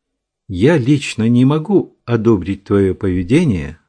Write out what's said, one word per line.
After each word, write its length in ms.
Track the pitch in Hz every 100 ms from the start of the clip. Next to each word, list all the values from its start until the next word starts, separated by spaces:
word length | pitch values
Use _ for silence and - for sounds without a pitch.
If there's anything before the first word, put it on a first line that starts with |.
| _ _ _ _ -
я 320 | 90 120 170
лично 500 | 120 147 - - 113
не 160 | 120
могу 540 | 131 151 156 196 - _
одобрить 580 | - 120 107 107 82 98
твое 320 | - 101 98
поведение 840 | 90 98 90 87 143 175 92 71 73